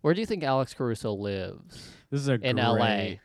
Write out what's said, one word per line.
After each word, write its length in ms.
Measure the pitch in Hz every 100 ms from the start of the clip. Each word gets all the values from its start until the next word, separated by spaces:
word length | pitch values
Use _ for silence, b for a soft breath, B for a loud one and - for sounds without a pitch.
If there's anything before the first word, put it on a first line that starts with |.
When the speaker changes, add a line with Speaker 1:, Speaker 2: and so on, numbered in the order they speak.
Speaker 1:
where 120 | 151
do 60 | 180
you 60 | 226
think 180 | 208
Alex 280 | 143 131 127
Caruso 380 | - 127 110 113
lives? 760 | 101 101 98 90 - - - - - _
Speaker 2:
This 100 | 139
is 80 | 139
a 60 |
Speaker 1:
In 220 | 123 127 127
Speaker 2:
great, 20 |
Speaker 1:
L 180 | 120 113
A. 360 | 117 101 95 90